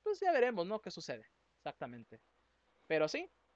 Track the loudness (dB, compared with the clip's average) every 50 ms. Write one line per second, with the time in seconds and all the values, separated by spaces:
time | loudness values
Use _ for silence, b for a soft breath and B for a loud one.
0 | _ -4 -2 2 2 2 4 6 4 4 2 0 -2 -2 -4 -6 -6 -8 -10 -10
1 | -8 -8 -8 -10 -10 -16 _ _ _ _ _ _ _ -10 -8 -8 -10 -12 -10 -14
2 | -16 -18 -20 -20 _ _ _ _ _ _ _ _ _ _ _ _ _ 0 2 2
3 | 2 2 0 -4 -6 -8 _ _ _ _ _